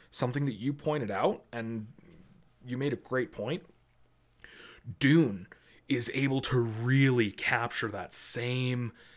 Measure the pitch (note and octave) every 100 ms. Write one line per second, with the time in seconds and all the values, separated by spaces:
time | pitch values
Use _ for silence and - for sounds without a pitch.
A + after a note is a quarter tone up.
0 | - - B2+ C#3 C#3+ G#2+ B2+ C#3+ - D3+
1 | G#2+ G2 D#3 - - A#2 A2+ A2+ G#2+ -
2 | - - - - - _ B2+ B2 C#3+ B2
3 | - B2+ A#2+ - G#2+ F#3 - _ _ _
4 | _ _ _ _ - - - - - -
5 | C3+ D#3+ C3+ G2 F2+ - _ - - B2
6 | A#2 C3+ C3+ C3+ - C3 A#2 A2 A#2+ C3+
7 | C3+ B2 G#2+ - - A#2+ A#2 - A2+ G2+
8 | F2 - - A#2+ B2 B2+ B2+ B2 A#2 -
9 | -